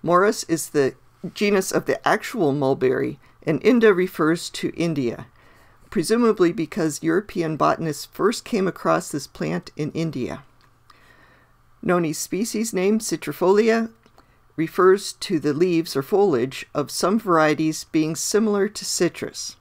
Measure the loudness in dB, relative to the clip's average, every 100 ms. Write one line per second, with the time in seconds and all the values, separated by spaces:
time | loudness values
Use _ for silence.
0 | 4 4 4 0 -2 -4 -2 0 0 -2
1 | _ _ -14 -2 2 2 2 -2 -2 -2
2 | 0 0 -2 0 0 2 0 2 2 0
3 | -2 -6 _ _ -4 0 4 6 6 4
4 | 0 0 0 0 -4 -8 -8 -4 -2 -2
5 | -4 -4 -14 _ -20 -20 _ _ _ -4
6 | 0 2 2 4 2 0 -6 -2 -2 -2
7 | -2 -2 -2 -4 -4 0 0 0 -2 -6
8 | -10 -2 -2 -2 -4 -2 -2 -2 0 0
9 | -2 -8 -10 -8 -6 -6 -8 -8 -6 -4
10 | -6 -4 -8 -8 -14 _ _ _ _ _
11 | _ -20 _ _ _ _ _ _ -2 0
12 | 0 -4 -6 -4 -4 -4 -4 0 0 0
13 | -2 -6 -6 0 4 4 4 2 -2 -10
14 | _ _ _ _ _ -6 -6 4 6 4
15 | 0 -10 -4 -2 0 0 2 0 0 -4
16 | 0 2 4 2 0 -6 -8 -6 -4 -2
17 | 0 0 2 4 4 2 0 -2 -4 -2
18 | -2 -4 -2 0 2 0 -2 -4 -8 0
19 | 0 -2 -10 -10 -14 -14